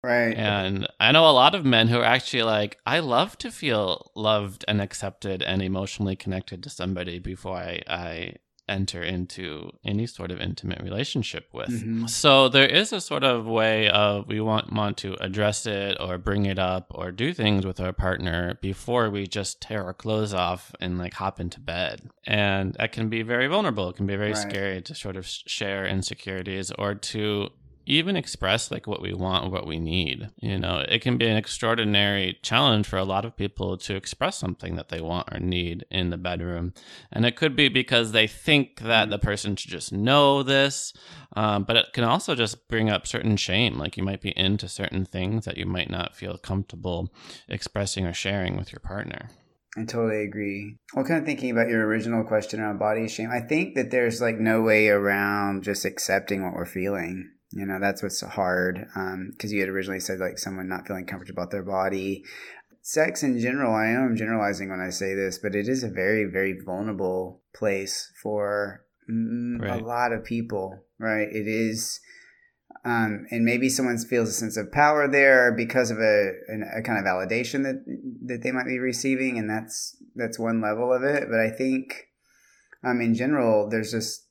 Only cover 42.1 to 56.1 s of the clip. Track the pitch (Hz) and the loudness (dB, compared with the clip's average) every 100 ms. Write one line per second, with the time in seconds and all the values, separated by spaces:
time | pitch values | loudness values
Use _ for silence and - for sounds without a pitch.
42.1 | 160 - 135 110 - _ 113 110 98 - | 2 0 0 0 -2 _ 0 2 0 -2
43.1 | 117 110 104 - 95 120 67 76 - 95 | -4 0 0 2 2 0 0 -6 -4 -4
44.1 | 98 104 - 95 101 101 - 98 92 95 | -4 -6 -2 0 0 -4 -8 -4 -4 -4
45.1 | 92 92 113 98 - 95 92 - 90 85 | -4 -2 -2 -4 -6 -4 -4 -4 -4 -6
46.1 | - 95 90 - 98 101 85 90 87 92 | -8 -12 -10 -4 -4 -4 -6 -4 -4 -4
47.1 | - - - - 101 - 104 98 - 90 | -8 -20 -20 -10 -8 -6 -4 -4 -2 -4
48.1 | - 98 101 90 95 95 - - 98 - | -2 -4 -2 -2 -4 -6 -10 -10 -8 -8
49.1 | - - - _ _ _ 107 110 117 113 | -12 -14 -20 _ _ _ -10 -6 -2 0
50.1 | 107 104 101 101 98 104 113 _ 131 135 | 0 -4 -4 -6 -6 -10 -16 _ -4 0
51.1 | 165 156 143 127 117 120 113 107 110 113 | 0 0 -4 0 2 4 4 2 0 0
52.1 | 117 110 110 - 107 107 101 107 107 113 | -2 2 0 0 -4 -4 0 0 0 -2
53.1 | - 113 123 117 156 - 139 113 127 120 | -6 -4 -4 0 0 0 -2 0 2 2
54.1 | 113 117 110 110 113 113 107 107 101 101 | 2 0 2 4 4 6 6 8 6 4
55.1 | 98 101 101 101 98 92 98 101 - - | 4 2 2 0 0 -2 -2 -2 -4 0